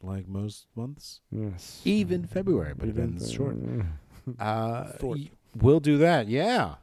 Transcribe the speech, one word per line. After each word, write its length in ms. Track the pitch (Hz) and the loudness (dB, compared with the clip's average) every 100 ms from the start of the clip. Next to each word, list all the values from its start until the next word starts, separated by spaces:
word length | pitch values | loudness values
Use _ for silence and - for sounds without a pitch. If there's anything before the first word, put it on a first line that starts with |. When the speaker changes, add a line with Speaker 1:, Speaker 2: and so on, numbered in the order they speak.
Speaker 1:
like 260 | 92 98 92 | -8 -8 -6
most 380 | 98 104 101 - 113 | -4 -4 -8 -14 -10
months. 440 | 120 147 - - _ | -8 -10 -16 -20 _
Speaker 2:
Yes. 500 | 107 107 90 - - - | -6 -6 -6 -12 -4 0
Speaker 1:
Even 400 | 208 185 180 175 | 2 2 -2 -2
February, 480 | 185 190 139 78 - | -4 0 0 0 -4
but 120 | 113 | -4
it 20 | |
Speaker 2:
Even 140 | 107 82 | -2 -2
Speaker 1:
ends 200 | 87 110 | -4 -6
short. 220 | 113 139 113 | -4 -4 -2
Speaker 2:
February. 280 | 120 120 92 | -4 -4 -4
<laughs> 480 | 76 - - - 123 | -6 -14 -16 -12 -6
Speaker 1:
Uh, 540 | 107 110 113 117 - - | -4 -2 -2 -4 -8 -8
Speaker 2:
Short. 180 | 135 143 | -6 -6
Speaker 1:
y-, 120 | 147 - _ 117 | -8 -16 _ 4
we'll 240 | 113 160 | 6 8
do 160 | 147 143 | 6 6
that. 300 | 165 165 104 | 6 4 2
Yeah. 460 | 123 190 247 104 73 | 2 2 2 0 -4